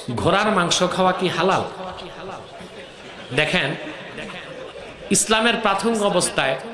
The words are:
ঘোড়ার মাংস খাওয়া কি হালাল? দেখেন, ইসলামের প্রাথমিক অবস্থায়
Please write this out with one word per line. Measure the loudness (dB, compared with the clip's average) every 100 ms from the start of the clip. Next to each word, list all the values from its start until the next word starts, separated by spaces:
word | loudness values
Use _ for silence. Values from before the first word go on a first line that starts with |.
| -4 0
ঘোড়ার | 4 4 4
মাংস | 4 4 4
খাওয়া | 2 4 4
কি | 4 2
হালাল? | 2 4 2 0 -6 -10 -10 -12 -12 -12 -12 -14 -16 -16 -16 -16 -16 -16 -14 -4 0
দেখেন, | 2 2 0 -2 -8 -10 -12 -10 -10 -10 -12 -12 -12 -12 -14 -10 0
ইসলামের | 2 4 4 4 2
প্রাথমিক | 2 2 2 2
অবস্থায় | 2 2 2 2 0 0 -6